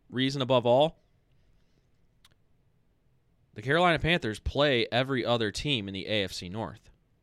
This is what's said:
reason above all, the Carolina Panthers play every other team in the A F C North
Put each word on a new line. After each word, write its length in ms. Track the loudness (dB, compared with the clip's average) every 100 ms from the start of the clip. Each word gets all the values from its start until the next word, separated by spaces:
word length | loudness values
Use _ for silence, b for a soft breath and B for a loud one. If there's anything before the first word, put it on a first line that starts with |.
| _
reason 300 | -4 -2 -2
above 240 | 0 2 4
all, 320 | 4 4 -2 _ _ _ _ _ _ _ _ _ _ _ _ _ _ _ _ _ _ _ _ _ _ _ _ _
the 80 | -8
Carolina 360 | 0 2 4 2
Panthers 400 | 2 0 -2 -6
play 480 | -4 0 2 2 2
every 340 | 0 0 -2
other 260 | 0 0 -2
team 360 | -4 -4 -4 -4
in 60 |
the 120 | -8 -4
A 160 | -2
F 80 | -2
C 160 | -6 -10
North 420 | -8 -10 -12 -20 _ _ _